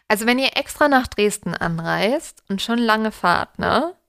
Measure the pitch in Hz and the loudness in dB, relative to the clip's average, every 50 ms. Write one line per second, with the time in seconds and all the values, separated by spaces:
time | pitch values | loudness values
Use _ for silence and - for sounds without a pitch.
0 | _ - 214 196 220 233 247 254 269 262 - - 277 - - - 302 294 277 254 | _ -2 -2 0 2 0 2 2 0 0 -2 -2 -4 -6 0 2 4 4 4 4
1 | 254 - - - 208 208 202 - - 180 170 - - 170 165 165 165 165 165 165 | 2 0 0 0 0 0 0 -2 -6 -8 -6 -4 -4 -4 -4 -4 -2 -2 0 0
2 | 180 208 262 320 - - - _ _ - 196 190 - - 233 233 240 226 214 214 | 0 0 0 -2 -4 -8 -16 _ _ -6 -6 -4 -2 -2 -2 0 2 2 2 2
3 | 220 214 208 - - - - - - - _ - 175 170 175 208 285 339 370 - | 0 -2 -4 -2 0 0 0 0 -2 -4 _ -4 -2 0 2 0 0 -2 -6 -12
4 | _ | _